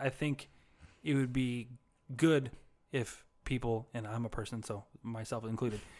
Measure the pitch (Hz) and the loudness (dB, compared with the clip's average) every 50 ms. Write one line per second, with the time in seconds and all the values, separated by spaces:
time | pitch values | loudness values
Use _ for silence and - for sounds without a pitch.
0 | 131 135 - - 156 151 139 - - - - - _ _ - - - - - _ | 0 0 0 0 0 0 0 -2 -4 -12 -20 -20 _ _ -20 -20 -20 -20 -18 _
1 | - 156 143 139 135 127 123 131 127 123 123 123 113 120 123 - _ _ _ _ | 0 2 4 4 4 4 2 2 2 2 0 -2 -4 -8 -12 -18 _ _ _ _
2 | _ - 131 117 160 165 160 143 131 120 - - - - _ _ _ _ - 135 | _ -10 0 4 6 6 6 6 4 0 -6 -12 -18 -20 _ _ _ _ 0 0
3 | 117 - - - - _ _ _ - - 135 120 123 117 113 110 120 - - 120 | 0 -2 -4 -12 -18 _ _ _ -4 -2 -2 0 2 0 0 0 -2 -4 -6 -6
4 | 110 104 107 117 120 110 - - 107 - - 113 107 - 107 101 101 - - - | -4 -4 -2 -2 -2 -2 -2 -4 -6 -4 -6 -6 -6 -6 -6 -8 -8 -12 -16 -12
5 | - 117 113 113 110 - 127 113 110 110 113 107 127 120 107 104 - - - | -8 -6 -6 -6 -4 -4 -4 -4 -2 -2 -2 0 0 0 -2 -2 -8 -12 -18